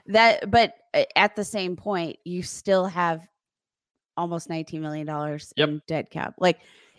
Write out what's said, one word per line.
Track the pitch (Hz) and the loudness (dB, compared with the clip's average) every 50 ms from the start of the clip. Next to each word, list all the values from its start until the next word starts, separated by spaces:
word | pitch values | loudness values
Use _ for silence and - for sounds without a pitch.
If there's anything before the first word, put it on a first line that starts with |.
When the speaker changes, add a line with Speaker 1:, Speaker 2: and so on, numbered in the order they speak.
| _ | _
Speaker 1:
that. | - 196 220 226 226 226 - - 202 | 0 4 6 6 6 4 2 -2 2
But, | 202 233 226 - - _ _ _ - | 4 4 4 4 -2 _ _ _ 0
uh, | 147 - - - | 0 0 2 4
at | 160 196 208 - | 2 2 2 2
the | 220 202 | -4 -8
same | - - 208 185 180 180 | -4 -4 -4 -4 -4 -6
point, | - - 214 202 175 170 156 - _ _ | -6 -6 -4 -4 -2 -4 -6 -8 _ _
you | 175 180 180 | -8 -8 -8
still | 175 - - - - 202 190 190 185 | -8 -8 -12 -8 0 2 2 4 2
have | 190 165 180 175 170 165 165 175 _ _ _ _ _ _ _ _ _ _ _ _ _ _ _ _ _ _ | 0 0 0 0 0 0 -2 -8 _ _ _ _ _ _ _ _ _ _ _ _ _ _ _ _ _ _
almost | - 170 170 170 170 - - | -6 -4 -4 -4 -6 -6 -8
nineteen | 165 160 156 - - 156 | -8 -8 -8 -8 -10 -8
million | 156 151 151 156 151 | -8 -8 -8 -8 -8
dollars | 151 151 147 151 151 147 151 - - - | -6 -6 -6 -4 -6 -6 -8 -12 -8 0
Speaker 2:
Yep. | - 151 151 | 0 0 0
Speaker 1:
in | 151 151 - | 0 -6 -6
dead | - 160 147 - - | -6 -6 -6 -6 -6
cap. | - - - - - - | -8 -8 -8 -8 -4 2
Like, | 185 180 165 - _ _ _ _ _ _ _ | 2 2 2 2 _ _ _ _ _ _ _